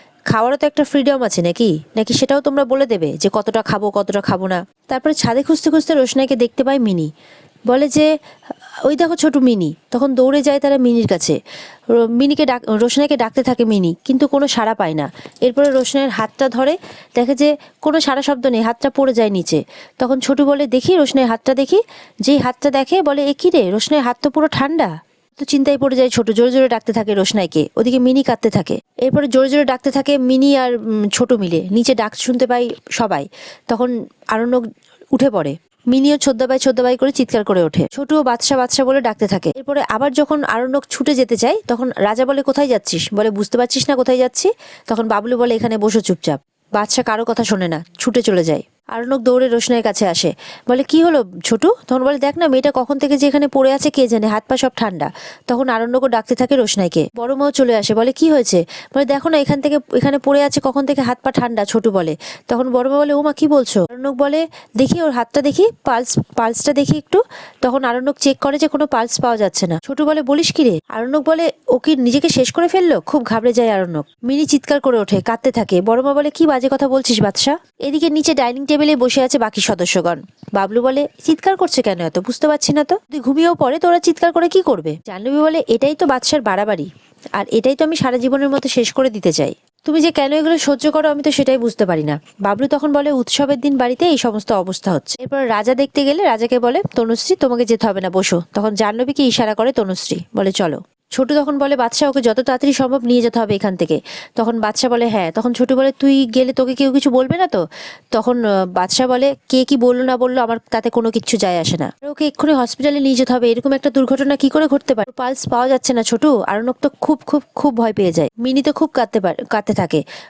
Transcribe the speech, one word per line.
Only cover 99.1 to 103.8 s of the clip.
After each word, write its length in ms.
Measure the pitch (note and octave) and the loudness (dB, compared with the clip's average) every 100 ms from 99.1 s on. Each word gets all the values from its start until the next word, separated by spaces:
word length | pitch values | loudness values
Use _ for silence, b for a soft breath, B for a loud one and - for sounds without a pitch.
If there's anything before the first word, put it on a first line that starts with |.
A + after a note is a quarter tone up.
| C#4+ | 0
ইশারা 320 | C4 A3 G#3+ | 0 2 0
করে 180 | G#3+ A3 | 0 0
তনুশ্রী, 440 | A#3 G3 F#3 - F3 F3 G#3 | 0 -2 -4 -6 -8 -6 -4
বলে, 160 | F#3+ | -2
"চলো।" 280 | F#3+ F3 C#3+ - _ _ | 0 -2 -4 -10 _ _
ছোটু 240 | - C4 | -4 0
তখন 240 | D4 C#4+ C#4+ | 0 0 -2
বলে, 180 | C#4 C#4 | 0 0
"বাদশা 320 | A#3 - D4 | 0 0 0
ওকে 120 | C4+ | 2
যত 200 | A#3 A3 | 0 0
তাড়াতাড়ি 320 | B3+ B3+ C#4+ | 0 0 0
সম্ভব 320 | C4 C4 C4+ | 0 0 0
নিয়ে 180 | A#3+ B3 | 0 2
যেতে 160 | A#3 A#3 | 2 0
হবে 160 | G#3+ | -2
এখান 220 | G3+ G#3 | -2 -2
থেকে।" 240 | F#3 | -2